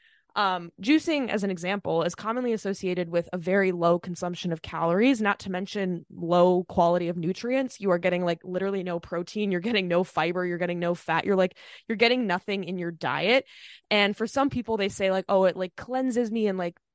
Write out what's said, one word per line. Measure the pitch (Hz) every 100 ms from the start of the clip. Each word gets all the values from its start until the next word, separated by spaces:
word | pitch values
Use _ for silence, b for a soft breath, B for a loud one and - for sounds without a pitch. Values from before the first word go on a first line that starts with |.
| b b b -
Um, | 202 185 170 -
juicing, | 190 311 330 294 254
as | 214
an | 196
example, | 185 180 202 - 165
is | 165 -
commonly | 208 240 247
associated | 220 196 190 185 180 170
with | 170 170
a | 185
very | 165 196 190
low | 180 170 175
consumption | 180 175 180 175 180
of | 160
calories, | - 160 165 180 247 254
not | 208 202
to | 196
mention | 180 190 214 190 175 -
low | - 170 175 180 180 175
quality | - 170 175 170
of | 175
nutrients. | 160 185 233 262 262 -
You | 196
are | 175
getting, | 180 180
like, | 180 170
literally | 180 185 196 196
no | 180 170
protein, | - 170 175 214 208
you're | 180
getting | 190 220 185
no | 175 185
fiber, | - 160 175 180
you're | 175
getting | 175 175
no | 170 175
fat, | - 160 -
you're, | 190
like, | 185 B B B -
you're | 220
getting | 233 254 220
nothing | 180 - 196
in | 175 180
your | 170
diet. | 165 147 143 170 262 B B B B -
And | 208 202 214
for | 226
some | - 277
people, | 254 226 220
they | 196
say, | - 196
like, | 190 185
"Oh, | 196 190
it, | 180
like, | 185 -
cleanses | - 254 262 233 233
me," | 226 214
and, | 190
like, | 175 - _